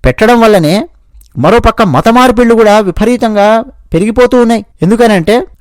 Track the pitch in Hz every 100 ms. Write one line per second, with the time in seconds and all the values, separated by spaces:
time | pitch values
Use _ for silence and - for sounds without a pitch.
0 | 139 - 220 240 226 208 151 196 339 _
1 | _ - _ - 143 233 233 - 202 131
2 | 226 240 254 233 233 226 214 208 196 165
3 | 214 247 226 208 202 226 - - - 165
4 | 214 233 247 247 233 226 - _ 165 233
5 | 233 202 165 233 370 -